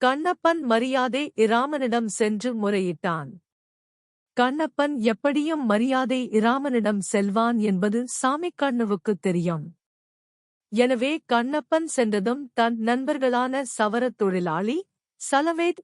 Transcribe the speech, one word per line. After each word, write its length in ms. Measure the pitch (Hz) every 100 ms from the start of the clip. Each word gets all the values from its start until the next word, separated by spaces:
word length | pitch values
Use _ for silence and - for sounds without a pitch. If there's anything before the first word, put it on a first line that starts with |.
| 254
கண்ணப்பன் 560 | 277 349 359 330 330
மரியாதை 680 | 269 226 254 262 254 254 294 -
இராமனிடம் 720 | 220 233 277 294 262 233 226
சென்று 500 | - 214 214 247 226
முறையிட்டான். 760 | 202 202 185 160 185 160 135 180 _ _ _ _ _ _ _ _ _ -
கண்ணப்பன் 580 | 247 294 311 - 294 285
எப்படியும் 680 | 220 220 285 285 294 320 240
மரியாதை 640 | 208 247 262 254 262 247
இராமனிடம் 680 | 214 226 269 285 247 208 208
செல்வான் 580 | 180 202 202 202 233 240
என்பது 500 | 208 190 208 226 254
சாமி 420 | - 262 294 349 -
கண்ணுவுக்குத் 600 | 277 240 220 202 - 196
தெரியும். 540 | 196 180 175 160 160 - _ _ _ _ _ _ _ _ _ 214
எனவே 440 | 247 254 262 311 -
கண்ணப்பன் 500 | 233 240 302 - 320
சென்றதும் 680 | 320 - 226 208 196 262 269
தன் 260 | - 233 233
நண்பர்களான 840 | 220 247 262 294 262 247 254 262 262 -
சவரத் 400 | 214 226 247 -
தொழிலாளி, 680 | 196 185 175 160 208 311 - _ _ - -
சலவேத் 500 | 277 320 330 339 359